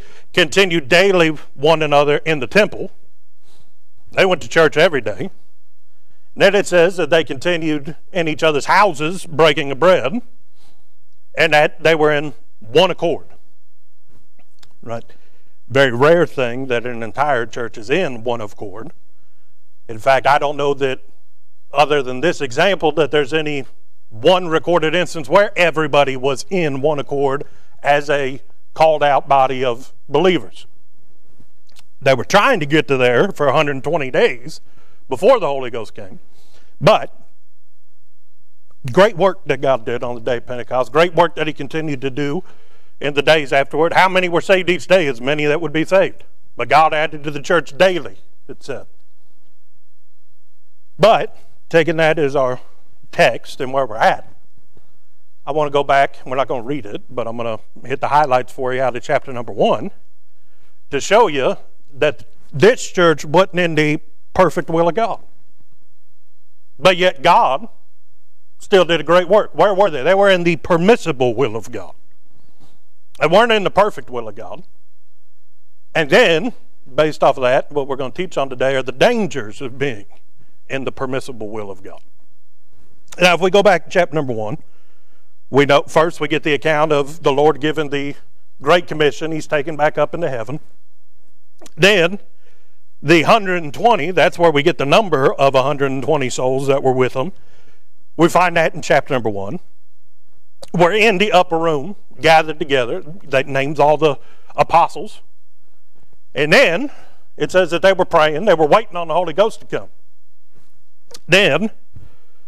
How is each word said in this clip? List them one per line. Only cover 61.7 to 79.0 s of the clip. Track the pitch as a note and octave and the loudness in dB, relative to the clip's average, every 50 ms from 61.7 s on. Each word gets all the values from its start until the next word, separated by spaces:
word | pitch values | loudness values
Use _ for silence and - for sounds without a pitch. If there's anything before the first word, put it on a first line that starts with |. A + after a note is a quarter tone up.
| - - - - - | -8 -6 -6 -6 -2
that | B2+ D3 D3+ - - - - - - - - | 0 0 0 0 -2 -6 -8 -8 -8 -6 -6
this | - C3+ E3 G#3+ B3+ - - - | 0 4 4 4 4 4 -2 -4
church | - F#3+ F3 E3 D#3 C3+ - | 0 4 4 4 4 2 0
wasn't | D#3 C#3+ F3 G3 - - F3+ | 0 2 2 2 2 2 0
in | F3+ E3 D#3+ | 0 0 2
the | D#3 D3+ D3+ D3+ D#3+ - - - - - - - | 2 2 2 0 -2 -4 -6 -8 -6 -6 -2 2
perfect | - F#3 E3 - F3+ - - | 4 4 4 2 0 -2 0
will | E3 E3 E3+ E3+ | 0 2 2 2
of | D#3 | 2
God. | A3 A3+ G3 D3+ - - - - - - - - - - - - - - - - - - - - - - - - - - - - - - - - - | 0 0 -2 -2 -4 -6 -8 -8 -8 -8 -6 -6 -6 -6 -6 -6 -6 -6 -6 -6 -6 -6 -6 -6 -6 -6 -6 -6 -6 -6 -6 -6 -6 -6 -6 -2 2
But | - F#3 F#3+ | 4 4 4
yet | E3+ F3+ F3+ F3+ C#3+ | 6 4 2 2 2
God | C3 E3+ F3+ A#3 A3+ B2+ C3 F3 A#3 - - - - - - - - - - - - - - - - - - - | 4 6 6 6 6 4 2 -2 -4 -6 -8 -8 -8 -8 -8 -8 -8 -8 -8 -8 -6 -6 -6 -6 -6 -6 -6 -6
still | - - G#3 F#3 F3 | -2 4 4 4 4
did | D3+ E3+ D3+ | 4 2 0
a | C#3 | 2
great | D3 E3+ F3+ F3 D#3+ | 4 4 4 4 4
work. | G3+ G#3+ D#3+ - - | 4 2 2 2 2
Where | C#3+ E3+ G#3 G3 | 2 4 4 4
were | A3 G#3 F#3 | 4 2 2
they? | D3+ C3 B2+ | 2 0 2
They | E3 F#3+ | 4 4
were | G3 G3+ G3 | 6 6 4
in | F#3+ F3+ F3 | 4 4 2
the | E3+ E3+ | 2 0
permissible | - - - F3+ E3 F3 G3+ A#3 - - E3+ C#3+ B2 C3 B2 A2 | 0 0 0 2 4 6 4 4 4 2 -2 0 0 0 0 2
will | A2+ C#3 A2+ G#2+ | 2 0 0 -2
of | A2+ G2+ B2+ | -4 -6 -6
God. | A#2 G2+ F2+ D2 - - - - - - - - - - - - - - - - - - - - - - - - - - | -8 -8 -8 -8 -8 -8 -8 -8 -8 -8 -8 -8 -8 -8 -8 -8 -8 -8 -8 -8 -8 -8 -8 -8 -8 -6 -6 -6 -4 0
They | C#3+ | 2
weren't | D#3 E3+ G#3 A#3 A#3 A3 | 4 6 6 6 6 4
in | G#3+ F#3+ | 2 2
the | D3+ | 0
perfect | - F3+ G#3 G#3 - - A#2 - | 2 2 2 2 2 -4 -6 -6
will | B2 A#2+ A2+ | -6 -6 -6
of | G#2+ G#2 | -6 -6
God. | A2+ G#2 F#2 G#2 - - - - - - - - - - - - - - - - - - - - - - - - - - - - | -8 -8 -8 -8 -8 -8 -8 -8 -8 -8 -8 -8 -8 -6 -6 -6 -6 -6 -6 -6 -6 -6 -6 -6 -6 -6 -6 -8 -6 -6 -2 0
And | D#3+ D#3+ C3+ | 0 2 4
then, | F3 A3+ B3 F3+ E3 D#3 G3+ B3 - - - - - - - - B2+ | 6 6 6 6 4 2 2 -2 -4 -4 -6 -8 -6 -6 -6 -4 2
based | C3+ D#3 D#3 C#3+ - F#3 | 2 2 2 2 2 2
off | D3+ C3 | 2 4
of | C#3 B2+ | 4 2
that, | B2 C3 D#3 - - | 2 4 2 0 0
what | D3 D3 C3+ | -4 -4 -2
we're | C#3 C3+ | -2 -4
gonna | C3 C#3 B2 - | -4 -4 -6 -4
teach | - F#3 F#3 - D#3+ | -6 -6 -4 -2 -2
on | C#3 C3+ | -2 -2
today | C3 B2 B2+ C3+ C3+ | -2 -2 0 0 0
are | C3 C3 | 0 -2
the | B2 | -2
dangers | - - | 0 2